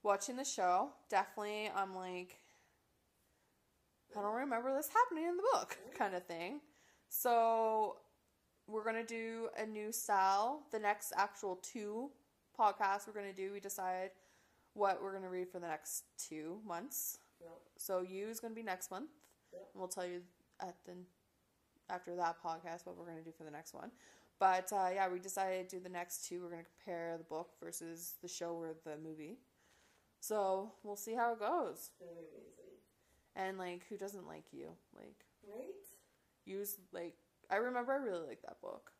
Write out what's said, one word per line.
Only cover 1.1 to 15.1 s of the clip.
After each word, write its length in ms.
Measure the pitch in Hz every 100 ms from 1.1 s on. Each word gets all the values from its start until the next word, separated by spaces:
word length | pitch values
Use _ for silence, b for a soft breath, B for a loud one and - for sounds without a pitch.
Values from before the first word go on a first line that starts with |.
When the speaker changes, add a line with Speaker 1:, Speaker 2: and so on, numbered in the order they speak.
| 196 202 - 208 214 214
Speaker 1:
I'm 240 | 196 190 185
like, 440 | 185 180 180 - b b b b b _ _ _ _ _ _ _ _ _ _ _ _ 208
"I 60 |
don't 140 | 202 233
remember 380 | 277 233 247 269
this 140 | 302
happening 360 | 440 494 320 339
in 120 | 349
the 60 | 440
book," 240 | - - - -
Speaker 2:
Right. 100 | -
Speaker 1:
kind 200 | 208 180
of 100 | -
thing. 340 | 165 175 294 - b b b b
So, 880 | - 247 233 226 226 220 220 214 - - _ _ _ _ _ -
we're 160 | 214
gonna 200 | 220 226
do 460 | 226 226 226 226 226 -
a 80 | 214
new 260 | 214 208
style. 760 | 226 - 202 190 196 226 226 -
The 80 | 220
next 340 | 208 208 - -
actual 420 | 202 - 202 185
two 540 | - 233 208 220 277 - _ _ _ -
podcasts 500 | 214 196 202 202 214
we're 60 |
gonna 200 | 208 196
do, 180 | 190 190
we 80 | 202
decide 520 | 196 196 185 185 190 - b b b b b
what 280 | 208 196 185
we're 120 | 196